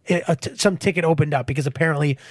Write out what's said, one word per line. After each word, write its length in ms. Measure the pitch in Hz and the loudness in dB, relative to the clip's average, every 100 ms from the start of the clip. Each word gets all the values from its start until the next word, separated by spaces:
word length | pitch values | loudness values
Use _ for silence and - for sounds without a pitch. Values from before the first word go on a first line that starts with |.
| - | -2
It, 160 | 175 - | 0 0
uh, 60 | |
t-, 220 | 160 - - | -2 -4 0
some 220 | 202 185 | 0 0
ticket 280 | 202 175 165 | -2 0 2
opened 300 | 156 151 139 | 2 2 0
up 100 | 123 | -2
because 220 | 135 139 | -4 -4
apparently 500 | - 165 147 147 135 - | 0 0 2 0 -2 -8